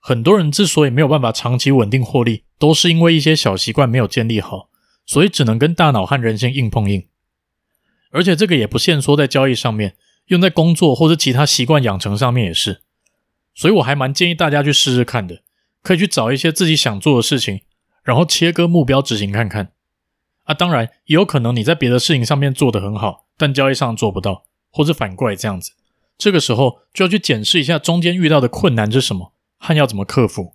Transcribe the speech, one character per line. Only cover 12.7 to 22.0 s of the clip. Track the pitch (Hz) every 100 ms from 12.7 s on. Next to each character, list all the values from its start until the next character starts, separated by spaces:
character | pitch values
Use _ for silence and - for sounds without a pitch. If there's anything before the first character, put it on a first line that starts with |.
| 90 _ _ _ _ _ _ _ -
所 | 170
以 |
我 | 208
还 | 123 143
蛮 | 131
建 | 139 175
议 | 165
大 | 160
家 | 147
去 | 143
试 | 139 -
试 | 123
看 | 120 123 92
的， | 85 _ _ _ _
可 | - 175
以 |
去 | 196
找 | - 113
一 | 135
些 | 165
自 | 160 170
己 | 156
想 | 127 98
做 | 151 127
的 |
事 | 113 131
情， | - 98 _ _ _ _
然 | - 123
后 |
切 | 165 - 170
割 | 165 170
目 | 170 131
标 | 139
执 | 139 110
行 | 101
看 | 101 110
看。 | 107 95 _ _ _ _ _ _ _
啊， | -
当 | 151 180
然， | 143 113 _ -
也 | 151
有 | 208
可 | 143
能 | 117 120
你 |
在 | 110
别 | 160 127
的 |
事 | 123